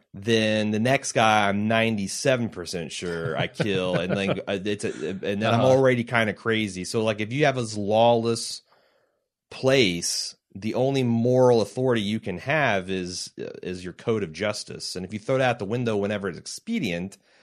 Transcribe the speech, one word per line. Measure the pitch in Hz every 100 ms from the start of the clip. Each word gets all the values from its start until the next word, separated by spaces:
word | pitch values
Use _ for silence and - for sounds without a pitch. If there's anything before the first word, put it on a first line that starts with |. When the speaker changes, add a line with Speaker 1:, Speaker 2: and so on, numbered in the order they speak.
| _
Speaker 1:
then | 98 104 113 107 107 107
the | 107
next | 120 139 -
guy | 135 110 107 101
I'm | 101 107
ninety-seven | 113 113 107 98 - 139 127 113
percent | - 82 90 78
sure | - 90 85 82 71
I | 87
kill, | - 104 95 92 90
and | 90
then, | 95 98
Speaker 2:
<laughs> | 92 -
Speaker 1:
uh, | 101
it's | 101 104
a, | 107
and | - 78 95
then | 82 101 110
I'm | 117
Speaker 2:
Uh-huh. | 127
Speaker 1:
already | 131 131 123
kinda | 120 120 107
crazy. | 92 117 110 104 90
So, | 90 117
like, | 110 104
if | 107
you | 135 147
have | 127
this | 110
lawless | 107 98 110 120 120 117 113 - - - _ _ _ _ _ _ _ _
place, | - 131 135 104 87 - - - - _
the | - 107
only | 110 131 139
moral | 123 117 120 127 127 117
authority | 101 - 131 117
you | 101 110
can | 107 87
have | 123 156 135 98 92
is, | 95 90 90 - -
uh, | - -
is | - 92
your | 90
code | - - 113
of | 90
justice. | 78 104 107 - - - 90
And |
if | 90
you | 107
throw | - 131
it |
out | 127 120
the |
window | 98 120 120 104
whenever | 101 104 98
it's | 78
expedient, | - - - 233 117 87 95 - _ _